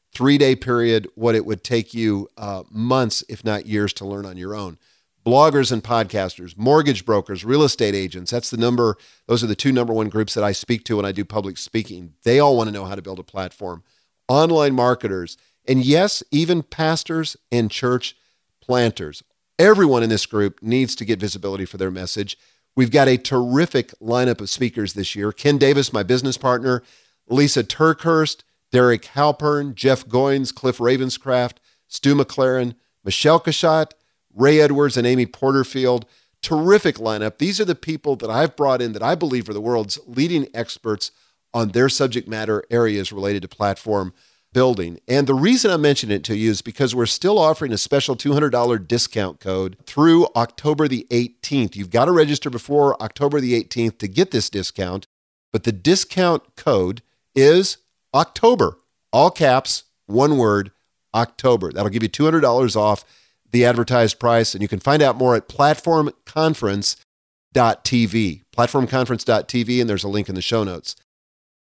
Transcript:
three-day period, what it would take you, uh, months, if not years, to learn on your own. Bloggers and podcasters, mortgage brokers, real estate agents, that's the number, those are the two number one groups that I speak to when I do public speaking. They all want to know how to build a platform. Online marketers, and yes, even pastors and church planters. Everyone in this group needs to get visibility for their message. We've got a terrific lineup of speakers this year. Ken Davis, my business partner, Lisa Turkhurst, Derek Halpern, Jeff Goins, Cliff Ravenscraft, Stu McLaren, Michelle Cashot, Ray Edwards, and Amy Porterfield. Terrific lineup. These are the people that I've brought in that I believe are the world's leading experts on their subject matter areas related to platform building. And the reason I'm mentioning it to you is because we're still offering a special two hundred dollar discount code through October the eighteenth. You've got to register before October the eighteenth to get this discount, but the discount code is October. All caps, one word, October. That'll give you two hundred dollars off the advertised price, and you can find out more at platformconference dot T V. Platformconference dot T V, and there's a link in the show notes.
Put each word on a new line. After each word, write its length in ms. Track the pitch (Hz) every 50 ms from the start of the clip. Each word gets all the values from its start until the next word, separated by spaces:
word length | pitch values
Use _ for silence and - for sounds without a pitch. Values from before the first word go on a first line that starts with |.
| _ _ _
three-day 400 | - 123 135 143 143 143 135 131
period, 540 | 131 - 127 123 120 117 117 113 110 104 - -
what 180 | - 113 117 113
it 100 | 110 104
would 200 | - 110 95 -
take 280 | - 123 117 107 - -
you, 360 | 117 113 107 104 98 101 - _
uh, 260 | - 107 101 98 95 90 -
months, 540 | - 107 113 120 127 131 127 110 - - - -
if 160 | 113 - -
not 220 | 110 107 104 -
years, 260 | - 107 104 104 101 -
to 100 | - 98
learn 200 | 98 98 101 101
on 120 | 95 92
your 180 | 92 90 95 104
own. 240 | 107 101 92 82 - _ _ _ _ _ _ _ _ _
Bloggers 460 | 117 120 135 147 160 143 143 131 - 127
and 100 | 113 101
podcasters, 760 | 110 120 117 113 92 - 107 95 92 - - 90 90 82
mortgage 480 | 92 107 127 143 156 156 143 127 98 90
brokers, 400 | - 110 101 92 - 101 92 92
real 200 | 110 131 147 151
estate 320 | 139 - - 120 104 101
agents, 340 | 98 95 92 85 90 90 -
that's 200 | 117 120 117 -
the 60 | -
number, 400 | 113 113 120 123 120 120 113 101 - _ _ _ _ _
those 160 | - 117 117 123
are 60 | 113
the 80 | 107
two 160 | - - 143 131
number 200 | 123 120 117 113
one 160 | 110 110 107
groups 260 | 95 107 110 98 -
that 100 | 117 107
I 80 | 101 98
speak 320 | - - - 120 113 -
to 140 | - 113 104
when 60 | 101
I 60 | 98
do 140 | 98 95 101
public 340 | - - 107 98 98 90 -
speaking. 540 | - - - 113 110 - 101 87 87 85 - _ _
They 160 | 117 120 135
all 180 | 147 143 139
want 120 | 120 113 107
to 40 | 104
know 120 | 104 95
how 100 | 95 98
to 80 | 98 92
build 160 | 98 95 90
a 60 | 90
platform. 580 | - - 98 95 90 - _ 104 92 87 85 - _ _ _ _ _ _ _ _ -
Online 440 | 123 143 156 170 165 156 147 143 135
marketers, 640 | 123 123 123 123 - - 107 95 92 87 85 - - _ _ _ _ _
and 200 | - 131 131 127
yes, 400 | 131 143 160 185 208 - - - - -
even 320 | 147 165 160 180 170 143
pastors 720 | - - - 160 160 160 156 - - 165 160 160 151 - - _ _ -
and 180 | 120 117 107
church 460 | - - - 123 123 123 - - - _ _ _ _ _ _ _ _ _
planters. 640 | _ - 127 123 120 117 - - 85 76 73 - - _ _ _ _ _ _ -
Everyone 420 | 165 202 214 196 196 151 131 120 113
in 80 | 117
this 160 | 110 104 -
group 340 | - - 107 101 98 - -
needs 360 | - 110 120 127 131 120 -
to 80 | - 113
get 160 | 101 110 95
visibility 440 | 104 104 92 101 87 98 98 98 95
for 120 | 90 -
their 160 | 95 92 95 92
message. 440 | 90 92 90 - 107 101 101 - - _ _ _ _ _ _ _
We've 160 | - 131 117
got 160 | 110 147 139
a 100 | 131 127
terrific 760 | 123 131 - 135 127 123 123 123 139 165 - - 131 117 - - _
lineup 400 | - 110 117 123 127 127 117 -
of 100 | 104 95
speakers 440 | - - 131 117 - - 104 95 -
this 200 | 101 95 - -
year. 160 | 101 101 104
Ken 280 | 104 - - 143 147 139
Davis, 340 | 143 135 143 143 135 - -
my 100 | 107 101
business 340 | 90 123 127 123 135 127
partner, 460 | - - 131 123 123 117 131 127 120 - _ _ _ _ _ _ _ _ _
Lisa 340 | 117 131 147 139 - 139 117
Turkhurst, 800 | - - - 156 160 160 - - 165 165 160 156 151 - - _ _ _ _ _ _ -
Derek 300 | 123 123 123 120 113 -
Halpern, 760 | - - 139 147 151 143 - 151 151 147 147 143 143 123
Jeff 280 | - - 135 135 127 -
Goins, 460 | - 110 127 135 139 139 139 135 120 -
Cliff 260 | - - 127 120 -
Ravenscraft, 800 | 120 120 131 131 131 127 - - - 135 127 123 123 123 - - _ _ _ _ _
Stu 300 | _ - - - 139 143
McLaren, 580 | 143 135 - - - 131 131 127 131 127 120 120 - _ _ _ _ _
Michelle 340 | 98 98 - - 160 160 165
Cashot, 540 | - - 147 - - 170 156 160 156 - - _ _ _ _ _ _ _ _
Ray 260 | 98 123 139 147 151
Edwards, 360 | 151 147 143 139 147 143 120
and 100 | 127 117
Amy 200 | 123 127 127 123
Porterfield. 800 | - - - - 135 135 139 131 - - 135 127 127 123 120 117 - _ _ _ _ _ _ -
Terrific 540 | - 165 151 156 175 202 208 - 165 143
lineup. 420 | - 113 110 107 107 107 107 - -
These 220 | 147 185 202 190
are 40 | 214
the 120 | 180 165
people 400 | - - - 160 151 - 151 139
that 140 | 117 - 110
I've 260 | 120 - 156 160 -
brought 260 | - 147 139 131 123 123
in 120 | 117 110
that 80 | 104 110
I 120 | 120 170
believe 340 | 165 175 156 127 123 107 98
are 40 | 107
the 80 | 104
world's 400 | 107 117 123 117 107 101 - - - -
leading 400 | 120 123 143 170 175 160 135 - -
experts 600 | 110 113 - - - - 113 107 101 - - - _ _ _ _ _ _ _ -
on 140 | 120 113 107
their 200 | 95 117 127 135
subject 380 | 123 - 143 131 113 123 -
matter 380 | - 110 110 110 107 107 104 - -
areas 440 | 117 120 120 110 104 101 95 90 107
related 300 | 98 98 101 101 101 87
to 60 | 92
platform 640 | - - 107 101 98 - - - 107 101 95 92 - _ _ _ _ _ _ _ -
building. 460 | 127 127 127 123 98 90 85 85 - - -
And 180 | 123 139 147
the 80 | 131 139
reason 360 | 131 143 196 254 254 - 202
I'm 100 | 185 160
mentioning 360 | 147 147 143 131 - 110 101
it 80 | 98 76
to 120 | - 113
you 140 | 104 110 113
is 100 | 107 98
because 340 | - 120 107 - 139 127 113
we're 120 | 123 120
still 320 | 110 - - - 185 208 214
offering 340 | 165 156 156 - 160 135 113
a 60 | 101
special 380 | - - - 139 131 - 135
two 180 | 113 - 143 143
hundred 160 | 143 151 147
dollar 280 | 123 123 120 120 120 110
discount 600 | 95 78 117 120 - - - 113 101 92 78 -
code 380 | - 95 95 95 95 95 92 - _
through 420 | - - - 151 165 165 170 175 - -
October 520 | 117 117 117 - - - 147 151 143 156 147
the 180 | 131 117 - -
eighteenth. 640 | 123 120 123 120 - _ - - 147 139 120 98 -
You've 160 | 98 101 90
got 140 | 87 117 127
to 80 | 160 180
register 380 | 170 156 147 147 135 - 143
before 520 | 123 117 - - 143 147 143 139 135 - -
October 380 | 110 - - 143 143 143 147
the 140 | 131 123 120
eighteenth 420 | 117 107 - - 123 117 113 107 _
to 100 | - 101
get 220 | 92 120 185 190
this 200 | - 120 104 -
discount, 560 | - 101 92 - - - 95 90 90 98 95 _ _ _ _ _ _ _ _ _ -
but 120 | 110 -
the 80 | 120 110
discount 840 | 95 87 151 180 196 - - - - 185 175 170 147 - _ _
code 460 | - - - 131 101 92 90 101 117 - _ _ _ _ _ _
is 440 | 135 135 143 160 180 196 185 - - _ _ _ _ _ _ -
October. 640 | 135 160 - _ - - 233 247 202 123 82 - - _ _ _ _ _ _
All 200 | - 120 143 180
caps, 540 | 185 - 160 139 123 131 135 - - - - _ _ _ _
one 320 | - 101 113 131 151 151
word, 340 | 135 120 110 104 101 101 98 - _ _ _ _ _ _ _ -
October. 580 | 110 120 - _ - - 135 123 110 92 85 -
That'll 160 | 82 104 107
give 140 | 95 113 113
you 80 | 107
two 140 | - - 147
hundred 180 | 156 160 165 143
dollars 340 | 131 117 127 131 117 92
off 300 | 110 107 104 104 98 - _ _ _ _ _ _ _ _ _ -
the 120 | 120 120
advertised 560 | 120 120 117 117 - 127 120 117 110 - -
price, 340 | - 120 117 117 113 - -
and 60 | 98
you 80 | 104 101
can 120 | - 95
find 200 | - - 143 151
out 160 | 147 139 120
more 180 | 120 131 127 120
at 140 | 110 - -
platformconference 1500 | - - 139 147 156 151 - 170 165 160 151 147 - _ _ - - 156 156 160 156 - - 104 98 104 104 - - - _ _ _ _ _ _ _ _ _ _ -
dot 320 | - 120 113 107 - _
T 180 | - - 120 117
V. 380 | 107 87 113 110 95 78 - _ _ _
Platformconference 720 | - 120 120 - 143 131 117 131 131 127 113 127 110 -
dot 240 | - 117 107 - -
T 140 | - 123 117
V, 180 | 107 123 123
and 80 | 123 117
there's 160 | 104 95 85
a 40 | 101
link 200 | 98 104 101 -
in 60 | 95
the 80 | 90 87
show 200 | - - 113 107
notes. 320 | 98 92 82 - - - - _ _ _ _ _ _ _ _ _ _ _ _